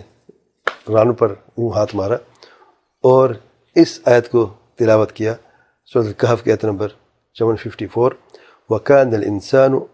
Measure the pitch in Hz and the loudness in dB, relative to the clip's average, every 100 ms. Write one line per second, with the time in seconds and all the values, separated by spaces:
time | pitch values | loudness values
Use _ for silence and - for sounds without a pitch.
0 | - _ _ _ _ _ - - - 110 | -10 _ _ _ _ _ -12 -12 -2 2
1 | 113 117 110 98 _ - 117 104 104 104 | 2 2 -2 -4 _ -8 -6 -4 -4 -4
2 | 98 123 - _ - _ _ _ _ _ | -4 -6 -8 _ -20 _ _ _ _ _
3 | 127 131 131 110 _ _ _ - 330 - | 2 4 2 -2 _ _ _ 2 2 0
4 | - 120 117 120 104 - _ - 113 110 | 2 2 2 0 -2 -6 _ -4 2 2
5 | 104 - 110 117 _ _ _ _ _ 127 | 0 -4 -8 -8 _ _ _ _ _ -4
6 | 107 98 120 113 113 107 107 98 104 - | -2 -2 -2 0 -2 -2 -2 -6 -8 -12
7 | _ _ _ - 113 107 113 - 101 117 | _ _ _ -4 -4 -4 -8 -12 -8 -2
8 | 123 - _ _ _ _ - 110 - 139 | -2 -2 _ _ _ _ -6 -4 2 2
9 | 127 110 98 101 - 135 135 131 - | 2 -2 -4 -6 0 2 2 0 -6